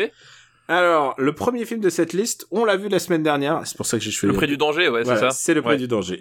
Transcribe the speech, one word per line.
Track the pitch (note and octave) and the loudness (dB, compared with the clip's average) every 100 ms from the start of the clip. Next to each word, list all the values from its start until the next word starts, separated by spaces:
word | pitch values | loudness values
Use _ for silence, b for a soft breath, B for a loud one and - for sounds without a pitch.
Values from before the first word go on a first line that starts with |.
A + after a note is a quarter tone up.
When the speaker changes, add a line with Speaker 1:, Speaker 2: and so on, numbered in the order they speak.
| G#3 B B B B B - | -2 B B B B B -2
Speaker 1:
Alors, | F3 F3 D#3+ C3+ B2+ | 2 4 4 2 0
le | C3+ | -2
premier | - G3+ A#3+ | 0 -2 -2
film | A3+ A3+ | -6 -2
de | F#3+ | 0
cette | E3 D#3+ | 0 0
liste, | F3 A#3 - - | 0 -2 -6 -6
on | F#3+ | 0
l'a | A3 F#3+ | 2 0
vu | G3+ | 0
la | F#3 | -2
semaine | F3+ E3 | 0 0
dernière, | D#3 C#3+ C#3 D#3 | 2 0 0 -2
c'est | A#2+ - | -4 -8
pour | - | -4
ça | A2+ | -4
que | |
j'ai | G#2+ | -4
choisi. | - G2+ | -2 0
Speaker 2:
Le | G2 | 2
Prix | D3 | 0
du | C#3+ | 0
Danger, | D3+ D3+ F3 | 0 2 2
ouais, | A#2 | 2
Speaker 1:
Voilà, | A#2+ A2+ | 2 2
Speaker 2:
c'est | B2+ | 2
ça. | |
Speaker 1:
c'est | C3 - | 0 0
Le | D#3 | 2
Prix | A#2+ | 2
Speaker 2:
Ouais. | B2+ | 0
Speaker 1:
du | B2 | 0
Danger, | A2 F2+ F#2 | -2 -2 -2